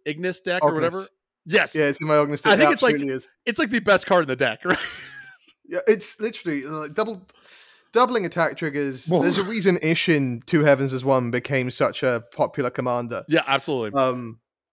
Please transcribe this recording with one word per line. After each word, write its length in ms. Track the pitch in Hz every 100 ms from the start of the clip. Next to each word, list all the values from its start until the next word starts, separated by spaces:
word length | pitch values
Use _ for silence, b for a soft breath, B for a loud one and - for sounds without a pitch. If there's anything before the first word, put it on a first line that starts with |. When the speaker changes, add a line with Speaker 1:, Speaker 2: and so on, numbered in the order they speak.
Speaker 1:
Ignis 360 | 151 151 180 180
deck 220 | 180 180
or 80 | 147
Speaker 2:
Ognis. 20 |
Speaker 1:
whatever? 340 | 156 165 185 190 _ _ _ 156
Yes. 300 | 190 147 156
Speaker 2:
Yeah, 80 |
it's 180 | 143 139
in 60 | 156
my 80 | 151
Ognis 280 | 147 147 -
Speaker 1:
I 40 |
Speaker 2:
deck. 60 | 202
Speaker 1:
think 120 | -
Speaker 2:
It 20 |
Speaker 1:
it's, 80 | 269
like, 120 | 240 143
Speaker 2:
absolutely 200 | 139 131
is. 120 | - _ -
Speaker 1:
it's, 140 | 226
like, 100 | 240
the 120 | 233
best 260 | 208 190 -
card 160 | 180
in 60 | 143
the 60 | 127
deck, 260 | 127 110
<laughs> 40 | 180
right? 140 | 170 B B B B B B B B -
Speaker 2:
Yeah, 120 | - -
it's 340 | 214 - -
literally, 440 | 220 - 170 143
like, 320 | 139 156 151 175
double, 260 | 220 196 - _ b b b b b
doubling 320 | 226 240 240 170
attack 320 | 175 156 139
triggers. 480 | 156 143 139 127 160
Speaker 1:
Whoa. 120 | 175
Speaker 2:
There's 160 | 139 -
a 60 |
reason 340 | 190 226 180 180
Ishin, 640 | 156 165 - 151 131 120 -
Two 160 | 160
Heavens 280 | 147 135 135
as 140 | 131 131
One, 240 | 131 120
became 400 | 123 - 139 123
such 320 | - 127 -
a 220 | 127 117 117
popular 380 | - 127 - 123
commander. 540 | - 123 123 120 110 -
Speaker 1:
Yeah, 140 | 156 139
absolutely. 560 | 135 160 135 110 135
Speaker 2:
Um, 380 | 131 123 117 113 _ _ _